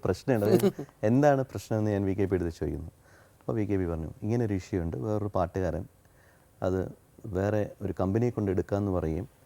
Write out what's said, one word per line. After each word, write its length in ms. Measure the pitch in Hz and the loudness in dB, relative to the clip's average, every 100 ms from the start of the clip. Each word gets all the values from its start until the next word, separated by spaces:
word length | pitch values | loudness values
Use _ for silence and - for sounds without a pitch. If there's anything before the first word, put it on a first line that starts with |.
| - | 0
പ്രശ്നമുണ്ട്. 400 | - - 120 104 | -2 0 2 4
അതായത് 160 | 120 | 4
<laughs> 340 | 190 - 143 - | 4 0 -12 -2
എന്താണ് 400 | 107 123 147 139 | 2 4 6 4
പ്രശ്നമെന്ന് 480 | 131 107 - 110 107 | 0 -6 -4 0 2
ഞാൻ 140 | 101 98 | 2 0
വി 80 | |
കെ 120 | 98 95 | 0 2
പി 100 | 95 | 0
എടുത്ത് 160 | 85 | 0
ചോദിക്കുന്നു. 400 | - 76 76 80 - - - - _ | -4 -4 -4 -10 -16 -20 -20 -20 _
അപ്പൊ 140 | - | -4
വി 100 | 120 | -2
കെ 140 | 98 98 | 0 0
പി 80 | 90 | 0
പറഞ്ഞു, 280 | 82 80 - | -2 -6 -6
"ഇങ്ങനെ 220 | 107 120 113 | -2 -2 0
ഒരു 80 | |
ഇഷ്യൂ 280 | 98 - 98 | -2 -2 -4
ഉണ്ട്, 160 | 85 - | -2 -4
വേറൊരു 340 | 117 107 101 95 | -2 -2 -2 0
പാട്ടുകാരൻ 500 | 87 98 92 80 104 _ _ _ - _ _ - | 0 0 -2 -2 -8 _ _ _ -20 _ _ -4
അത് 280 | 92 95 - - _ - 113 | -2 0 -2 -8 _ -16 -6
വേറെ 440 | 92 98 107 101 - | -2 0 0 -2 -6
ഒരു 120 | 98 - | -6 -2
കമ്പനിയെ 300 | 95 104 120 | 0 2 0
കൊണ്ട് 220 | 120 101 | 0 0
എടുക്കാമെന്ന് 400 | 95 104 101 101 | 0 0 0 0
പറയുകയും 380 | 92 80 80 104 _ | 0 0 -2 -6 _